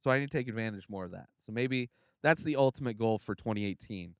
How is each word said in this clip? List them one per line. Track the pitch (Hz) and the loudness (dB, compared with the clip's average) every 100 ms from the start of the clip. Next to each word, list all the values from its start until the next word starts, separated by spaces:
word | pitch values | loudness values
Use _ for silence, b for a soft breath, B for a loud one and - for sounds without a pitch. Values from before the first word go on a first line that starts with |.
So | - | 2
I | 131 | 2
need | 139 | 2
to | 151 | -2
take | 127 | -2
advantage | 110 110 104 92 | -2 -4 -6 -10
more | 101 | -10
of | 90 | -8
that. | 92 - _ | -10 -16 _
So | - | -8
maybe | 110 127 131 120 _ _ _ | -2 0 0 -2 _ _ _
that's | 156 160 | 4 4
the | 160 139 | 2 4
ultimate | 135 - 131 104 | 4 4 -6 0
goal | 113 107 | 2 2
for | - | -2
twenty | 101 - 104 104 | -4 -2 -2 -2
eighteen | 92 - 98 87 85 | -4 -8 -10 -10 -14